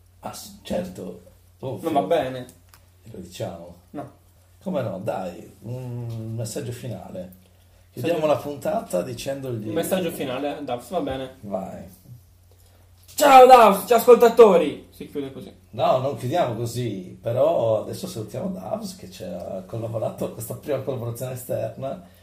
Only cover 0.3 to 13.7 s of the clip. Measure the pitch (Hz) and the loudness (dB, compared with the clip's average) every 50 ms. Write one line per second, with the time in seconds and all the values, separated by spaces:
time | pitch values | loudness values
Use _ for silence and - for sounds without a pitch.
0.3 | - - - - - - - - - - 101 92 - - 95 92 90 - - - | -14 -16 -16 -18 -20 -16 -10 -8 -6 -6 -6 -6 -10 -12 -12 -12 -14 -16 -18 -20
1.3 | - - _ _ _ _ - 131 127 - - 165 156 143 139 147 170 160 135 131 | -20 -20 _ _ _ _ -10 -10 -10 -8 -6 -2 -2 0 0 0 0 0 0 -2
2.3 | 131 127 127 - - - _ _ - - _ _ _ _ - - 110 92 92 - | -6 -10 -12 -14 -18 -20 _ _ -20 -20 _ _ _ _ -20 -20 -18 -18 -18 -16
3.3 | - - - 95 87 82 85 87 90 - - _ - - - - - - _ _ | -12 -10 -10 -10 -10 -12 -16 -18 -20 -20 -20 _ -14 -14 -14 -14 -18 -20 _ _
4.3 | _ _ _ _ _ _ - 196 185 143 120 110 95 92 104 - - - 95 90 | _ _ _ _ _ _ -8 -6 -4 -4 -4 -6 -6 -8 -6 -6 -6 -6 -6 -8
5.3 | 90 - - - - - - 113 123 127 131 123 120 120 120 117 113 113 113 110 | -10 -12 -16 -20 -20 -18 -14 -12 -12 -12 -10 -10 -10 -10 -10 -10 -10 -10 -10 -8
6.3 | 113 113 117 - - 151 131 120 117 - - 127 104 90 - - - - - - | -8 -8 -8 -8 -8 -8 -8 -10 -10 -10 -10 -12 -12 -12 -12 -14 -14 -14 -14 -14
7.3 | - - _ _ _ _ _ _ - - - _ - - 123 160 170 160 156 151 | -16 -20 _ _ _ _ _ _ -20 -20 -20 _ -12 -8 -4 -4 -2 0 0 0
8.3 | 143 120 - 147 147 135 - 160 156 165 - - - 180 175 127 123 117 - 139 | 0 0 -2 -6 -10 -8 -6 -4 -4 -4 -4 -4 -4 -4 -4 -6 -8 -10 -8 -8
9.3 | 135 139 131 131 120 110 104 110 110 - 170 - 196 185 180 165 - - 156 135 | -8 -8 -8 -8 -8 -8 -8 -6 -4 -4 -4 -2 -2 -2 -2 -4 -6 -6 -6 -6
10.3 | 123 131 143 143 139 - 143 127 120 120 - - 196 175 147 135 131 131 131 127 | -6 -6 -6 -6 -6 -8 -8 -8 -8 -8 -8 -6 -6 -4 -4 -4 -6 -8 -8 -12
11.3 | - - - 101 98 92 92 87 87 87 87 92 - - - - 127 - - - | -14 -16 -12 -10 -8 -8 -8 -8 -12 -14 -16 -18 -20 -20 -20 -20 -20 -20 -20 -20
12.3 | - _ _ _ - _ - - _ - - _ _ - - - - - 302 285 | -20 _ _ _ -20 _ -20 -20 _ -20 -20 _ _ -20 -20 -12 -2 4 8 10
13.3 | 269 262 254 254 262 247 226 208 | 12 12 12 12 12 12 10 10